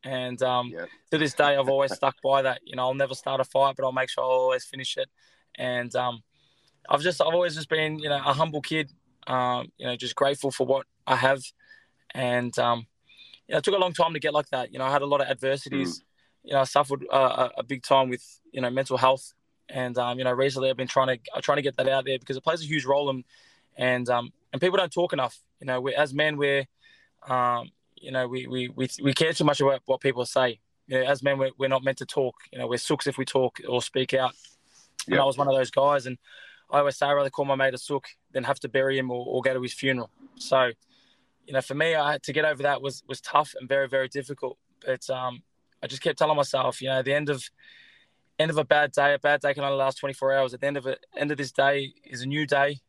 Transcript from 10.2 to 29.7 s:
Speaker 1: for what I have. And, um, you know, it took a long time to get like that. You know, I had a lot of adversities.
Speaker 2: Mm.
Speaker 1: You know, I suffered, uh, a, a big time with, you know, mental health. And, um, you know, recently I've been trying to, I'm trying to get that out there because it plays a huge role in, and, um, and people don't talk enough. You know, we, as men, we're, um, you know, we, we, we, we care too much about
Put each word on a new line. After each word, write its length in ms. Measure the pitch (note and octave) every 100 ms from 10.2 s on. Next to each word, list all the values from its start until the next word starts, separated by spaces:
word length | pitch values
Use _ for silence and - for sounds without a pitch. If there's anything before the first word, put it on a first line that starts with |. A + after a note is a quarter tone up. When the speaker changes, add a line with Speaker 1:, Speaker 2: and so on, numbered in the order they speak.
| C#3 C#3+ C#3
Speaker 1:
for 160 | - B2+
what 200 | C3+ - _ -
I 100 | B2+
have. 260 | C3 C3+ B2+ _ _ - _ _ _
And, 420 | - B2 B2 B2 A#2+
um, 280 | A#2+ A#2+ A2+ _ _ - - - -
you 60 |
know, 60 | D#3+
it 60 |
took 100 | D3
a 40 | G3
long 140 | F#3
time 220 | E3 E3
to 60 | D#3+
get 120 | D#3
like 160 | D3 D3+
that. 220 | C3 A#2+
You 60 | C3
know, 60 |
I 60 | C3
had 120 | C#3+
a 40 | C#3+
lot 140 | C#3+
of 80 | C3+
adversities. 680 | C3+ C3+ C#3 C#3 C#3 C3+ -
Speaker 2:
Mm. 40 | _ _ _ _
Speaker 1:
You 80 | -
know, 60 | C#3
I 40 |
suffered, 400 | C3 C#3+ C#3 C3+ -
uh, 360 | C#3 C3 - B2 -
a, 40 |
a 20 |
big 200 | B2 C3+
time 260 | - C3+ C3
with, 160 | B2 - - _
you 80 | C3+
know, 100 | B2
mental 260 | B2+ C3+ C3
health. 380 | C3 C3+ - _ _ _ -
And, 300 | C#3 B2+ A#2+
um, 180 | B2 B2
you 80 |
know, 80 | B2+
recently 380 | B2 C#3 C3 C3
I've 80 | C3
been 100 | B2+
trying 200 | - C3
to, 100 | B2 -
I'm 80 | -
trying 140 | - D3
to 60 |
get 140 | C#3 C3
that 120 | C3
out 180 | C3+ C3
there 120 | C3
because 180 | A#2+ C3
it 60 |
plays 180 | D#3+ E3
a 40 | D3+
huge 200 | D#3 B2+
role 240 | C#3 C#3+
in, 140 | C3 B2 _ _ _ _ -
and, 320 | B2+ B2 B2
um, 240 | B2 A#2+ _ _
and 100 | C3+
people 160 | F3+ G3
don't 140 | F3+
talk 200 | - F3
enough. 260 | D3+ B2 - _ _
You 60 | C3+
know, 140 | B2+
we, 140 | C3
as 200 | C3 D3
men, 240 | C#3 D3+ D3
we're, 280 | C#3+ C#3 C3+ _ _ _ _ _ -
um, 420 | B2+ B2 A#2+ A#2 _ _ _
you 160 | C3+
know, 140 | C3 B2
we, 200 | B2+ B2+
we, 220 | B2+ B2
we, 200 | A#2+ C3 -
we 100 | C#3
care 220 | B2+ D#3+
too 100 | E3
much 160 | D3+ D3
about 220 | C#3